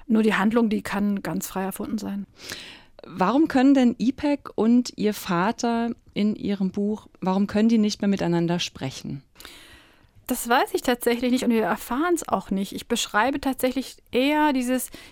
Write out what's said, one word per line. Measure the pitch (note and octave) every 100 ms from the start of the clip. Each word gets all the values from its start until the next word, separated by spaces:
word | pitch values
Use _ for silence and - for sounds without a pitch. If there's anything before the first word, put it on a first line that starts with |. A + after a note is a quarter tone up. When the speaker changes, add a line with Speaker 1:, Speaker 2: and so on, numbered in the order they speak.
| -
Speaker 1:
Nur | A3
die | A3 F#3
Handlung, | G#3+ A#3 A3+
die | G#3
kann | - G3+ G#3 G3+
ganz | F#3+ F#3+ -
frei | F#3+
erfunden | F#3+ - G#3+ G#3
sein. | G3 G3+ G3 - - - - - - - -
Speaker 2:
Warum | F3 F#3 C4+ D#4+
können | C4 C4+
denn | C#4 B3 -
Ipek | A3 - D4 C#4+ - -
und | A3 B3 A#3+ -
ihr | G#3
Vater | G3+ - E3+ G3 - A#3 A#3 A#3 - _
in | - G#3 -
ihrem | G3 G3 F#3
Buch, | G#3 G3+ G#3+ - -
warum | F#3 F#3+ G3+
können | G#3 A3
die | A3+
nicht | G#3 -
mehr | G3+
miteinander | G3 E3+ E3+ E3+ F3
sprechen? | - - C3+ - - C#3 - - - - - - - _ _ _ -
Speaker 1:
Das | B3 A#3
weiß | B3+ G#4
ich | -
tatsächlich | - B3 A#3+ A#3+ B3
nicht | B3+
und | -
wir | A3+
erfahren's | E3+ G#3+ - B3 F4 E4+ -
auch | F#3+ -
nicht. | G3 G3
Ich | - -
beschreibe | A#3 - G#3 B3 C#4+
tatsächlich | C4+ B3+ B3+ C4 - - _
eher | A#3 C4+ D4+ D4+
dieses, | C4 B3 B3+ - - -